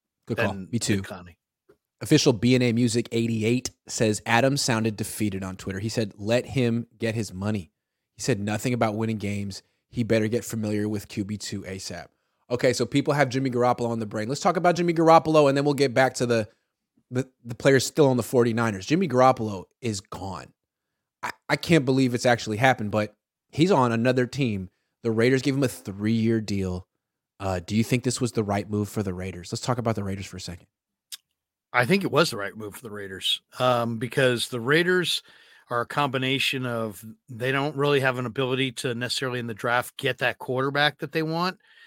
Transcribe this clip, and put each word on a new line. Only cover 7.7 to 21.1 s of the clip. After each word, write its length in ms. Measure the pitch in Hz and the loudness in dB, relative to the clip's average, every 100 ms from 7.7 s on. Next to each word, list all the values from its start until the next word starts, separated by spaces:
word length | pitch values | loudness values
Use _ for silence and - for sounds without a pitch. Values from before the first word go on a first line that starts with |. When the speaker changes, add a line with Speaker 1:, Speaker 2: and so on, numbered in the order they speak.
| _ _ _ _ - | _ _ _ _ -10
Speaker 1:
He 60 | |
said 160 | - 113 | -2 -2
nothing 340 | 101 107 135 | -2 -4 -2
about 220 | 123 113 107 | 0 0 0
winning 240 | 113 110 | -4 -4
games. 420 | 101 101 101 95 _ _ _ | -6 -6 -8 -10 _ _ _
He 100 | - | -4
better 240 | 110 113 110 | 0 2 2
get 160 | 113 | -2
familiar 460 | - 113 107 107 104 | -4 -4 -2 -2 -2
with 180 | 107 - | -4 -8
Q 160 | - | -8
B 140 | 98 104 | -6 -6
two 240 | - 101 | -8 -10
asap." 460 | 92 95 - 85 71 _ _ _ - | -8 -12 -10 -12 -16 _ _ _ -8
Okay, 240 | 123 131 | -2 0
so 140 | 120 117 | 0 -2
people 260 | 143 135 | -2 0
have 160 | 143 139 | 2 2
Jimmy 220 | 123 135 | 0 -2
Garoppolo 360 | 120 123 117 117 | 0 2 2 -2
on 100 | 117 | -4
the 80 | 107 | -6
brain. 200 | 110 107 | -6 -6
Let's 120 | 143 | -2
talk 160 | 196 180 | 0 2
about 180 | 175 175 | 2 2
Jimmy 180 | 175 165 | 0 2
Garoppolo, 520 | 160 165 156 156 143 | 8 8 8 6 6
and 80 | 139 | 4
then 80 | |
we'll 100 | 143 139 | 2 2
get 180 | 135 | 2
back 220 | 117 131 - | 4 2 2
to 100 | 123 | 0
the, 240 | 117 104 _ _ _ _ _ - | 0 -2 _ _ _ _ _ -10
the, 180 | 123 131 _ 120 | -6 -6 _ -16
the 100 | 120 | 0
players 300 | 147 135 - | 4 4 4
still 220 | - 139 | 4 4
on 80 | 127 | 4
the 60 | |
forty-niners. 640 | - 131 120 113 117 95 95 | 2 2 2 2 0 -2 -2
Jimmy 200 | 156 190 | 0 2
Garoppolo 580 | 123 127 123 110 98 87 _ | 6 6 6 0 -6 -12 _
is 220 | 120 104 | -6 -6
gone. 520 | - - 98 87 62 _ _ _ _ _ _ | -8 -12 -10 -10 -14 _ _ _ _ _ _